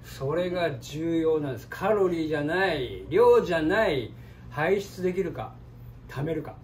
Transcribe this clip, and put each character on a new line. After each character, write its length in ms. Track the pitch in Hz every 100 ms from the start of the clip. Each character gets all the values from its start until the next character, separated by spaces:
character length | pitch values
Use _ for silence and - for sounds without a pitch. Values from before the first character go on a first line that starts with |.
そ 300 | - - 135
れ 160 | 165 180
が 280 | 180 170 127
重 400 | - 147 165 165
要 220 | 160 156
な 100 | 147
ん 20 |
で 40 | 113
す。 80 | -
カ 200 | - 196
ロ 200 | 214 185
リ 180 | 165 151
ー 20 |
じ 80 | 151
ゃ 80 |
な 280 | 147 175 190
い、 340 | 151 120 98 -
量 320 | 170 240 240
じ 140 | 175
ゃ 80 | 170
な 260 | 156 202 214
い、 240 | 143 110 - - - -
排 300 | 143 160 202
出 220 | 196 -
で 120 | 180
き 80 | 175
る 100 | 175
か、 220 | - - - - - - - -
溜 160 | 131
め 100 | 151
る 80 | 156
か。 140 | - -